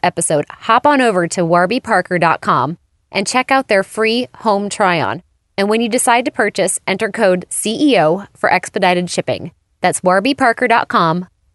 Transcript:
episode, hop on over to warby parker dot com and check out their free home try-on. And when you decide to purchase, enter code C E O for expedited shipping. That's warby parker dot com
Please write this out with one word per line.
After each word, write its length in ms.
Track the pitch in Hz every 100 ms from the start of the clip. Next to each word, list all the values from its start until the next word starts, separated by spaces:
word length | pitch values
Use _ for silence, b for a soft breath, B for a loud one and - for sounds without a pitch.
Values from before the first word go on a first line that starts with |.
episode, 420 | 180 - - 156 -
hop 340 | - - 233
on 160 | 294 285
over 280 | 240 185 170
to 160 | -
warby 340 | 165 175 180 247
parker 400 | 233 202 180 175
dot 220 | 165 -
com 380 | - 156 131 165 _ _ _
and 160 | 190 196
check 240 | 247 254
out 160 | 269 262
their 160 | 202
free 420 | 196 - 220 240 247 -
home 300 | 226 202 202
try-on. 540 | - 196 170 104 139 - _ _ -
And 120 | 202
when 120 | 220
you 80 | 233
decide 360 | 254 - 240
to 80 | 254
purchase, 480 | - 208 - 165 -
enter 280 | - 190 226
code 340 | 214 202 185 -
C 440 | - 214 233 294
E 80 | 214
O 260 | 156 180 202
for 180 | _ -
expedited 560 | 185 - - 185 180 175
shipping. 440 | - - 104 175 - _ _
That's 200 | 180 -
warby 320 | 185 185 226
parker 320 | 277 254 226 247
dot 220 | 233 -
com 400 | 226 170 170 185 _ _